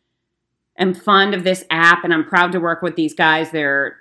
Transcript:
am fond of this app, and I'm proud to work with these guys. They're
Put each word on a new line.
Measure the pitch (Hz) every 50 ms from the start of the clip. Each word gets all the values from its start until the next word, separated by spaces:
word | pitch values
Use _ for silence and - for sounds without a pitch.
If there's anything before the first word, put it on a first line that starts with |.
| _ _ _ _ _ _ _ _ _ _ _ _ _ _ _ -
am | 185 185 180
fond | - - 214 196 196 196 202 202
of | 185 175
this | 185 185 185 - -
app, | 165 165 170 170 175 175 175
and | 170 170
I'm | 156 151
proud | - 196 175 180 175
to | 180 180
work | 165 170 165 165 180
with | 170 160
these | 170 156 151 -
guys. | - 165 156 156 160 160 160
They're | 160 156 147 139 139 139 139 - - _